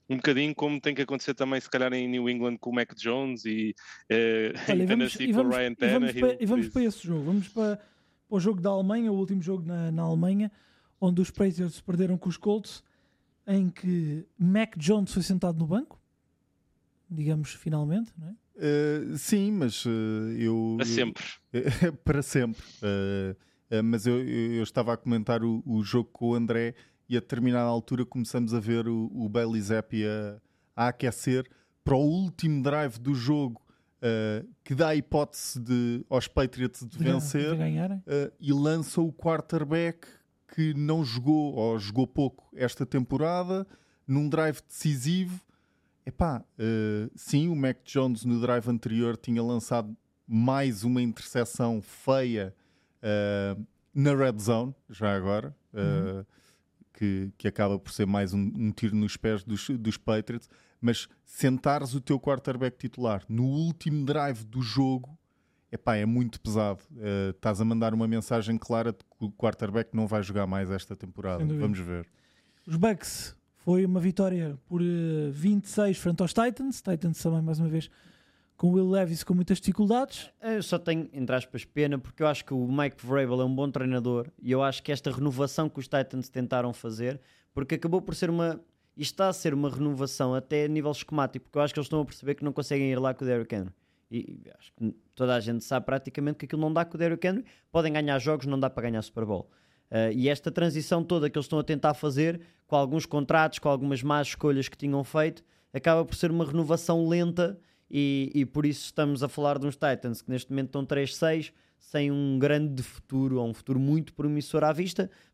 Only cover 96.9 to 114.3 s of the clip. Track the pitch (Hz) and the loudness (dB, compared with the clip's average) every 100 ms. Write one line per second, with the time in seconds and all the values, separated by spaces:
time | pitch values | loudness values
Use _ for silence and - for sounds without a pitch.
96.9 | 156 170 165 180 196 - - _ 165 160 | 0 -2 0 0 -2 -6 -16 _ 0 2
97.9 | 151 147 139 127 151 135 135 131 131 117 | 2 2 0 0 -2 0 0 0 -2 -2
98.9 | 110 - - 107 95 - _ _ _ _ | -2 -4 -4 -2 -4 -6 _ _ _ _
99.9 | 113 113 120 131 139 165 147 170 151 151 | 0 2 2 2 2 -2 0 0 0 0
100.9 | 175 170 175 147 147 135 156 143 147 151 | 0 2 0 0 -2 -2 -2 0 2 2
101.9 | 147 151 135 160 170 - _ _ 147 139 | 2 0 2 0 0 -8 _ _ 2 2
102.9 | 156 - 147 135 160 156 - 151 139 139 | 0 0 -2 2 4 4 2 0 2 2
103.9 | 131 139 147 139 - 151 135 131 - 143 | 0 2 2 0 0 2 2 0 -4 -2
104.9 | 139 127 156 160 165 _ _ _ - 170 | 0 0 0 0 -2 _ _ _ -2 4
105.9 | 165 165 - 170 170 156 160 151 165 - | 4 2 0 0 2 2 0 2 2 2
106.9 | 165 165 175 175 170 175 202 _ _ _ | 2 4 4 2 2 0 -2 _ _ _
107.9 | 143 143 139 135 147 127 147 147 139 - | 0 2 2 0 0 0 2 0 0 -4
108.9 | - 147 139 135 - 143 143 143 131 151 | 0 0 2 -2 0 0 2 -2 0 0
109.9 | 123 123 113 - 127 - 139 131 143 135 | 0 -2 -6 -4 -6 -4 -4 -2 -4 -2
110.9 | 143 135 - 160 160 147 - _ _ - | 0 -2 0 0 0 -4 -12 _ _ -6
111.9 | 151 143 143 139 135 143 147 151 131 127 | -2 0 0 0 2 4 2 2 -2 -8
112.9 | - - 135 135 127 117 110 - 131 135 | -12 -6 -2 0 0 -2 -4 -2 0 4
113.9 | 156 151 - 147 | 2 0 -4 -2